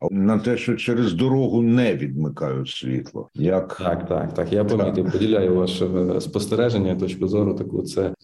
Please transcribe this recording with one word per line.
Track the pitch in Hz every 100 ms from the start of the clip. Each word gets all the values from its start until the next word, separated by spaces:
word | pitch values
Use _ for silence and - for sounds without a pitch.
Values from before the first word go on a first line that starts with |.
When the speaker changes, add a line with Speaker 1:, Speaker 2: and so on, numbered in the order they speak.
Speaker 1:
а | 85
на | 98 98 107
те, | 113 120
що | -
через | 110 - 120 117
дорогу | 85 127 135 127 117
не | 117 120 120
відмикають | 80 71 67 76 - 76 65 65
світло. | - 64 64 - - -
Як | - 82 92 92 -
Speaker 2:
Так, | 90 85 -
так, | 85 82
так. | 85 85
Я | 101
Speaker 1:
Так. | 104 110
Speaker 2:
помітив, | 95 95 92
поділяю | - 107 107 92
ваше, | 90 90 - 90
е, | 92 90 90
спостереження, | - 101 101 110 120 110 95 90
точку | 92 - 95
зору | 104 101
таку. | - - 92
Це, | - - 95 -